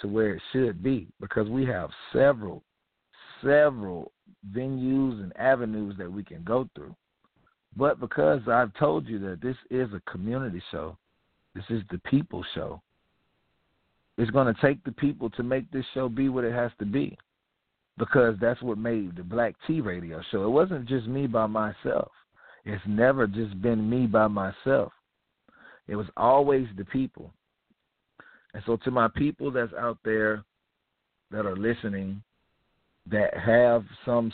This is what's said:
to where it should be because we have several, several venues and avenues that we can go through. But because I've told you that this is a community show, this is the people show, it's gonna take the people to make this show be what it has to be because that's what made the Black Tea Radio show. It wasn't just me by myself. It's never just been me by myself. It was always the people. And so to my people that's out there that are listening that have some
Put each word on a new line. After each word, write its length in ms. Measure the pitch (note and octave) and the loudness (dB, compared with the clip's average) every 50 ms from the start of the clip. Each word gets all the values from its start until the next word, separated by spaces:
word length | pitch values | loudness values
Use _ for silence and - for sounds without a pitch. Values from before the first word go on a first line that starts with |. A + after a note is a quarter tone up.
to 80 | - G#2+ | -6 -2
where 260 | G2+ A2 A2 G#2+ F#2+ | 0 0 0 0 0
it 80 | F#2+ - - - | -4 -8 -4 -2
should 300 | C3 C3 A#2 G2 E2 F2+ | 0 0 0 -2 -2 -2
be 260 | C3 C3+ A#2 E2+ F2+ _ _ | -2 -2 -2 -4 -10 _ _
because 280 | - G#2 - A#2+ G#2+ G#2 | -12 -4 -2 -2 -2 0
we 160 | A#2 C3 C3+ | 0 -2 -2
have 240 | B2+ A#2 F#2 E2 D2+ - - - - - | -2 -2 -4 -6 -8 -12 -16 -12 -4 2
several, 500 | B2 C3 C#3 C#3 A2+ G#2 F#2 E2+ F2 - _ _ _ _ _ _ _ _ _ _ _ - - - - - | 6 6 6 6 2 -2 -8 -10 -12 -16 _ _ _ _ _ _ _ _ _ _ _ -20 -20 -18 -4 2
several 680 | C3+ C#3+ D3 D3+ D3 C3+ A#2 G#2 F#2+ F2+ E2+ D2+ - - _ _ _ _ _ - G2+ G2 | 4 6 6 6 6 4 0 -4 -6 -6 -8 -8 -12 -16 _ _ _ _ _ -16 -8 -6
venues 680 | A#2+ B2+ C3+ C3+ C3 B2+ C3 C3+ C3+ C3+ C3 A#2+ G#2 G2 | -6 -4 -4 -4 -2 0 2 2 2 2 2 0 -4 -8
and 140 | F#2 - | -10 -8
avenues 580 | - A2+ C3 C3+ B2 A#2+ A2 G#2+ G#2+ G#2+ G2+ G2+ F#2+ | 0 2 4 4 4 2 -2 -4 -4 -4 -6 -6 -8
that 120 | F#2 F2 | -10 -8
we 140 | F#2 G2+ G2 | -8 -10 -10
can 180 | - E2 E2 E2+ | -10 -14 -12 -4
go 240 | F2+ A2+ B2+ C3 - - | -2 -2 -2 -2 -4 -8
through. 200 | C#2+ D2 D2+ - - _ _ _ _ _ _ _ _ _ _ _ _ _ _ - | -16 -16 -16 -18 -20 _ _ _ _ _ _ _ _ _ _ _ _ _ _ -4
But 240 | G2 C3 D3 C3 - | 0 0 2 2 0
because 400 | B2 A2+ - - D3 D#3 D3+ C#3 G#2+ A2+ | -4 -4 0 2 4 4 4 2 2 2
I've 260 | A#2 A#2+ B2 A2 - | 2 4 2 2 0
told 320 | - D3+ D3 D#3 D#3+ C#3+ | 0 0 2 2 0 -2
you 120 | A#2 A2+ G#2 | -4 -6 -6
that 200 | G2 G2 F#2 F2 | -6 -6 -8 -6
this 160 | G#2+ B2+ C3 - - _ | -6 -6 -8 -8 -8 _
is 180 | A#2+ B2+ B2+ A2+ G#2 | -2 -2 -2 -2 -6
a 180 | F#2 - - | -10 -12 -10
community 520 | - F2+ F#2 A2 A#2+ C3 C3+ A#2+ F2+ F2 - - | -10 -8 -6 -4 -4 -4 -4 -6 -8 -8 -10 -10
show, 280 | - D#2+ D#2 D#2+ D#2 - _ _ _ _ _ _ _ _ _ _ _ | -10 -8 -8 -10 -12 -14 _ _ _ _ _ _ _ _ _ _ _
this 100 | F#2+ G2 - | -14 -8 -6
is 120 | A#2 A2+ G2 - | -6 -6 -6 -6
the 80 | F2+ F2 | -10 -10
people 460 | - - - C#3 D#3+ - - - F#2 - - | -2 0 0 0 0 -2 -6 -10 -10 -10 -8
show, 280 | - - - - - - _ _ _ _ _ _ _ _ _ _ _ _ _ _ _ _ _ _ _ _ _ _ _ _ _ _ - | -8 -8 -8 -10 -12 -16 _ _ _ _ _ _ _ _ _ _ _ _ _ _ _ _ _ _ _ _ _ _ _ _ _ _ -2
it's 120 | A#2 A2 | -2 2
gonna 240 | A2 C#3 C3+ A#2+ A2 - | 4 4 4 4 4 4
take 240 | - C#3 C#3+ - - | 4 4 4 2 -4
the 80 | C3+ A#2 | -10 -4
people 380 | - - C#3+ D3+ - A#2+ A2+ | -2 0 0 0 -2 -4 -6
to 120 | - - A#2+ | -4 -4 -2
make 280 | A#2+ C3 C3 C3 - | -2 -2 -2 -2 -4
this 160 | - C3 B2+ - - | -6 -6 -6 -6 -4
show 140 | C3 C3 B2+ | -4 -4 -2
be 200 | A2+ B2 C3+ C3+ | 0 0 0 0
what 160 | B2+ C3 A#2+ | 0 0 -2
it 80 | A2+ A#2 | 0 0
has 200 | B2 A#2+ A#2+ - - | 0 -2 -2 -2 -4
to 40 | G#2+ | -4
be 320 | G#2 G2+ C#3 C#3+ - - - _ _ _ _ _ _ _ _ _ _ _ _ _ _ _ | -2 0 0 -2 -2 -6 -12 _ _ _ _ _ _ _ _ _ _ _ _ _ _ _
because 380 | - A#2 - - C3+ B2 A#2 A2 F#2+ | -4 -2 4 6 6 6 6 4 2
that's 220 | A#2 A#2 B2 - B2 | 2 0 0 0 -2
what 160 | B2 A2 G#2 | -4 -4 -2
made 380 | A2 A#2 A#2 A2 G2+ F#2 E2+ | -2 -2 -2 -2 -2 -4 -8
the 60 | F2 F2+ | -10 -10
Black 320 | F2 G2+ A#2 A#2 A2 F2+ - - | -4 -2 0 0 0 -2 -6 -4
Tea 140 | - D#3+ D#3+ | -2 -2 -2
Radio 400 | C3 G#2 F2+ F2 E2+ E2 D#2+ D#2 D#2+ - | -2 -2 -4 -6 -8 -10 -10 -12 -8 -4
show. 140 | - G2+ F#2+ | -4 -2 0
It 60 | G#2+ | 2
wasn't 380 | B2 D3 F3 F#3+ F3+ C#3+ B2 A#2 | 4 4 4 2 0 -4 -4 -2
just 180 | C3+ C3 A2 | -2 -2 -2
me 200 | A2 B2+ C#3 C#3 | -2 -4 -2 -2
by 200 | C3 A2+ A#2 A2 | 0 0 0 0
myself. 640 | G#2+ G#2+ A2 G#2+ G#2+ G2+ - - - - - - - - _ _ _ _ _ - - - _ _ | 0 0 -2 -2 -2 -4 -6 -4 -2 -2 -2 -2 -4 -10 _ _ _ _ _ -20 -20 -20 _ _
It's 180 | G2+ G#2 G2 F2 | -10 -8 -6 -4
never 400 | G#2 G#2 G#2 A#2 B2+ C#3 C3+ A#2+ | -2 2 4 4 4 6 4 2
just 340 | G#2 G2 A2 A2+ G#2 G2+ F#2 F#2+ | 0 0 -2 -4 -4 -4 -2 0
been 260 | A#2+ A#2 A2 G#2+ G#2+ | 0 2 2 0 0
me 180 | A#2+ B2+ B2+ | 2 2 2
by 200 | A2+ G2+ A2 G#2+ | 4 4 4 4
myself. 680 | A2 G#2 G2+ F#2+ F#2+ G2 - - C3+ C3+ C3+ G2 - - _ _ _ _ _ _ _ _ _ _ _ _ _ - - - - _ | 4 2 0 -2 -4 -6 -4 0 0 2 2 2 -2 -6 _ _ _ _ _ _ _ _ _ _ _ _ _ -20 -20 -20 -20 _
It 100 | - G#2 | -8 -6
was 100 | G#2 G#2 D#2+ - | -6 -6 -8 -4
always 500 | - A2 A#2 C3 C#3+ C#3+ C#3+ C#3 C3+ B2+ A2+ G2 | 0 2 4 6 6 6 4 4 2 0 -2 -6
the 80 | F#2 G#2 | -10 -10
people. 480 | - - C3 C3 - - - - D#2+ - _ _ _ _ _ _ _ _ _ _ _ _ _ _ _ _ - - - - _ _ _ - | -4 -2 -2 -2 -2 -6 -12 -18 -20 -20 _ _ _ _ _ _ _ _ _ _ _ _ _ _ _ _ -20 -20 -20 -20 _ _ _ -18
And 100 | G#2 G2+ | -8 -2
so 100 | - A#2 A2 | -2 -2 0
to 120 | - C3+ | 0 0
my 180 | B2+ B2+ A2+ A2 | 2 4 2 2
people 420 | - - C#3+ D3 E3 - C#3+ C#3+ | 2 0 0 0 0 -2 -6 -4
that's 220 | B2+ B2+ A#2 A2+ - | -2 -2 -2 -4 -4
out 240 | - A2+ A#2+ A2+ - - | -6 -4 -4 -6 -4 -2
there 400 | A2+ A2 A2 G#2+ G#2+ G#2+ G#2+ G2+ _ _ _ _ _ _ _ _ _ _ _ _ _ _ _ _ _ | 0 0 2 2 2 0 -2 -6 _ _ _ _ _ _ _ _ _ _ _ _ _ _ _ _ _
that 160 | - G#2+ G#2+ | -6 -4 -4
are 100 | G2+ F#2 | -4 -4
listening 640 | F#2+ G#2 A2+ A#2+ A#2 - A2 G2+ G2 F#2+ F#2+ G2 G2+ G#2+ _ _ _ _ _ _ _ _ _ _ _ _ _ _ _ _ | -2 -2 -2 -2 -2 -4 -6 -6 -6 -6 -6 -8 -10 -12 _ _ _ _ _ _ _ _ _ _ _ _ _ _ _ _
that 300 | E2+ F#2+ G#2 G2+ F2+ - | -4 0 2 2 2 0
have 480 | - F2 A2+ A2+ A#2+ B2 B2 A#2+ A#2 G#2 G2 - - - | 0 2 4 6 8 8 6 6 4 0 -4 -12 -10 -4
some 280 | - A#2+ A#2 A#2 A2+ | 0 0 0 0 0